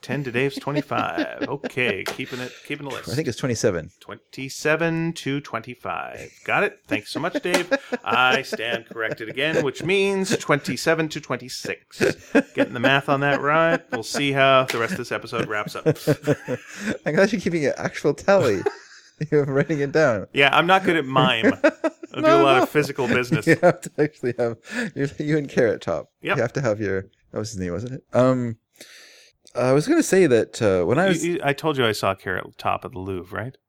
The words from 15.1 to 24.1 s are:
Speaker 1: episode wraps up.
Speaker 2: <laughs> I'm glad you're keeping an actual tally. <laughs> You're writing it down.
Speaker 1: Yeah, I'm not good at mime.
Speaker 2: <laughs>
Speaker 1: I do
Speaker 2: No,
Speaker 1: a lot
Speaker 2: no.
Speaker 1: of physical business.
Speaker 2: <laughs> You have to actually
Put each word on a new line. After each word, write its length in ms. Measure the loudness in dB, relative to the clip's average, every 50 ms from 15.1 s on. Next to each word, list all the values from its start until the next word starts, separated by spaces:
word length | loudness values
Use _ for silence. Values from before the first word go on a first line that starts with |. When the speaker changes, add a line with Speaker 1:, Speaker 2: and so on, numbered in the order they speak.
| -6
Speaker 1:
episode 360 | -6 -6 -6 -4 -4 -4 -2
wraps 260 | -4 -4 -6 -6 -8
up. 120 | -4 0
Speaker 2:
<laughs> 1200 | 0 0 0 2 0 0 0 2 -2 -2 -2 -2 -6 -8 -8 -8 -14 -16 -10 -8 -6 -8 -6 _
I'm 80 | -2 2
glad 180 | 4 4 4 2
you're 80 | -2
keeping 240 | -2 -2 -2 0 0
an 60 | 0 -2
actual 380 | -2 -4 -6 -6 -2 0 0 0
tally. 460 | 0 2 4 4 4 6 4 2 2 0 -4 -6 -6 -20 -20 -20
<laughs> 360 | -20 _ -20 _ _ -6 0
You're 140 | 2 2 2
writing 340 | 2 2 0 0 0 0 -2
it 140 | -2 0 2
down. 340 | 2 4 4 2 0 -4 -6 _
Speaker 1:
Yeah, 180 | 4 4 6 6
I'm 140 | 4 4
not 160 | 6 4 4 4
good 140 | 2 0
at 80 | 0 0
mime. 480 | 0 2 2 4 4 2 2 2 2 0 4
Speaker 2:
<laughs> 60 | 2
Speaker 1:
I 60 | 0 0 2 -6 -6 -6 _ -20 -12 -8
do 40 | 0
Speaker 2:
No, 220 | 2 4 6 6 6
Speaker 1:
a 0 |
lot 140 | 6 6
Speaker 2:
no. 60 | 4 4
Speaker 1:
of 40 | 2
physical 380 | 2 0 0 0 -2 -2 -2
business. 400 | 0 0 0 0 0 0 0 4
Speaker 2:
<laughs> 80 | 4 2
You 20 | 6 6
have 180 | 4 4 4 -4
to 80 | -14 _
actually 380 | 0 -2 -2